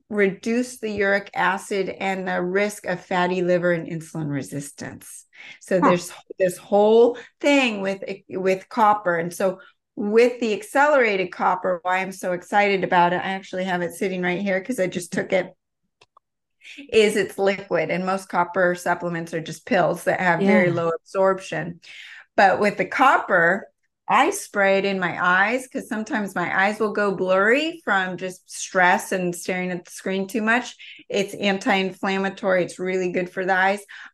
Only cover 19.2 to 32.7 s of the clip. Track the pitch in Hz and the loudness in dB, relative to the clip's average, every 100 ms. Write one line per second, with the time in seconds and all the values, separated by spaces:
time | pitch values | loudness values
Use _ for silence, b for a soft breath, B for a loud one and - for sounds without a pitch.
19.2 | 165 170 160 160 - 190 160 175 - 180 | -6 -8 -8 -12 -2 2 2 0 -2 0
20.2 | 185 165 196 190 180 170 170 165 - 196 | 2 2 4 4 4 2 -2 -4 -6 0
21.2 | 190 190 - 156 170 170 B B B B | 2 2 -4 -8 -8 -12 B B B B
22.2 | B - 202 - 208 202 190 - 269 330 | B 4 4 6 2 0 -4 4 4 4
23.2 | - 190 170 190 - _ _ _ - 208 | 2 4 4 2 -4 _ _ _ 0 2
24.2 | 294 415 - 208 196 196 202 190 175 - | 2 0 -6 0 2 4 2 -2 -2 0
25.2 | 180 185 202 247 285 262 190 214 220 226 | 2 2 2 0 -6 -10 -8 -6 -4 -4
26.2 | 196 190 170 - 196 214 214 202 208 180 | -4 -4 -4 0 0 0 -2 0 -2 -2
27.2 | 185 185 202 262 320 330 - 196 185 175 | 0 2 4 2 0 -6 -2 -2 -2 -6
28.2 | 185 180 _ - - 190 180 196 - 196 | -10 -12 _ -14 -6 2 4 4 0 -4
29.2 | 180 175 - 185 180 180 175 - - 190 | -2 -4 -6 -6 -4 -6 -10 -12 -6 -4
30.2 | 190 233 214 233 247 - B B B 208 | -4 -4 0 0 -2 -12 B B B -4
31.2 | 190 - 202 190 226 196 190 185 202 190 | -4 -2 -2 -2 0 0 0 -4 -4 -2
32.2 | 190 190 202 185 165 | -4 -4 0 0 0